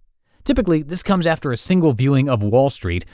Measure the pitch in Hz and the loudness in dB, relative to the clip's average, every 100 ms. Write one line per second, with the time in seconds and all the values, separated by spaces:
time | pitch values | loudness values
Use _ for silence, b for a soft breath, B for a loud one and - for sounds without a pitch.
0 | _ _ _ _ - 254 180 160 147 180 | _ _ _ _ -2 0 2 0 -2 -10
1 | - 190 165 160 143 120 - 185 160 113 | -2 0 0 -2 -4 -6 0 2 2 2
2 | 135 139 139 117 104 120 139 - 90 87 | 2 2 2 0 2 2 2 -2 -4 -6
3 | - | -6